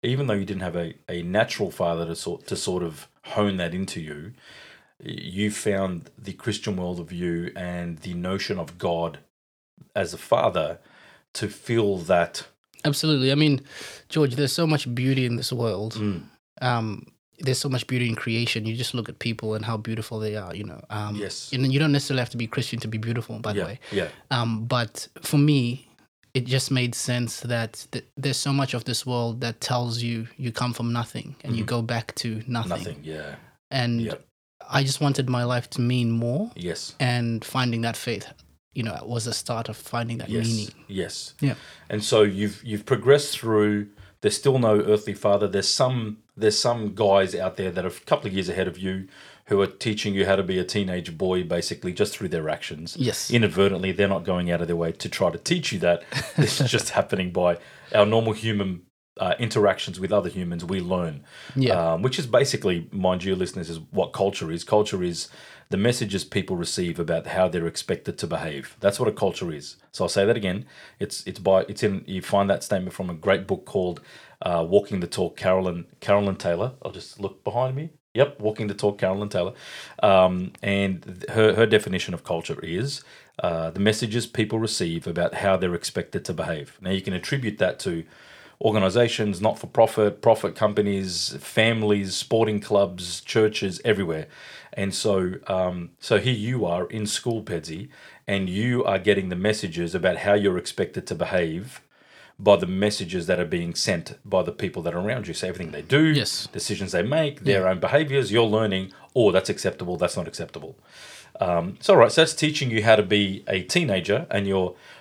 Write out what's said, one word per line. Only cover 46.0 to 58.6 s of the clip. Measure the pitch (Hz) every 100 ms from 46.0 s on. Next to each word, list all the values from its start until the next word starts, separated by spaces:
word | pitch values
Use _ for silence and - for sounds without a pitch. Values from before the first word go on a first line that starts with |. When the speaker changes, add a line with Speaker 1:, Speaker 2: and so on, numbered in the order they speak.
| 110 107 _ -
Speaker 1:
there's | 107 -
some | 123 120 104 92
guys | 104 98 95
out | 87 92 -
there | 95
that | 90 92
are |
a | - -
couple | 147 104
of |
years | 95 90
ahead | 87 92
of | 85
you | 95 95 95 - - - -
who | 101
are | 98
teaching | - 117 104 110
you | 98 95
how | 98
to |
be | 92 92
a | 90
teenage | 104 95 90 82 80
boy, | 92 92
basically, | 87 87 - - 92
just | 85 104 -
through | 92
their | 82 78
actions. | 76 - 76 82 -
Speaker 2:
Yes. | 123 - -
Speaker 1:
Inadvertently, | 123 107 90 98 92 95
they're | 92 101
not | 95 90
going | 90 87
out | 85
of | 85
their | 85
way | 82
to | - 87
try | - 90
to | 82
teach | - 180 -
you | 95
that. | 87 85 - 135
Speaker 2:
<laughs> | - -
Speaker 1:
This | - -
is | 127
just | 117 -
happening | - - 95 90
by | 87 87 87 - - - 110
our | 104
normal | 113 113
human, | 107 113 104